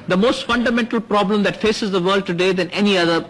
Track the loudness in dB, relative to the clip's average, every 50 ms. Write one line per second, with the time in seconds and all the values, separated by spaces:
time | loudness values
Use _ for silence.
0 | -6 -2 0 2 2 2 0 0 -2 -2 -2 0 0 0 0 0 -2 0 -2 -4
1 | -2 0 0 0 2 2 2 2 0 0 -2 0 0 0 0 0 -2 -2 -2 0
2 | 0 2 0 0 0 -2 -2 0 0 0 0 0 -2 -4 -2 0 2 2 2 2
3 | 2 2 0 0 -2